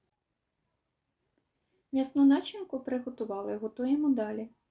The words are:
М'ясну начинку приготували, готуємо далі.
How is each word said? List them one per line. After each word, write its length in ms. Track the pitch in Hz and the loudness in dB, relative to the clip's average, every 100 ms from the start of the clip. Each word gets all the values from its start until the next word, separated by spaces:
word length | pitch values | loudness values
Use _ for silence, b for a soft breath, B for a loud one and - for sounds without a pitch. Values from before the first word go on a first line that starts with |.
| _ _ _ _ _ _ _ _ _ _ _ _ _ _ _ _ _ _ _ | _ _ _ _ _ _ _ _ _ _ _ _ _ _ _ _ _ _ _
М'ясну 340 | 269 262 285 277 | -4 0 6 6
начинку 540 | 285 370 427 381 262 | 6 2 -10 -8 -8
приготували, 800 | 254 254 247 254 214 196 202 208 | -4 -6 -6 -8 -8 -6 -6 -6
готуємо 520 | 220 - 254 285 302 | -8 -4 0 2 2
далі. 400 | 247 214 214 226 _ _ | 2 -2 -6 -10 _ _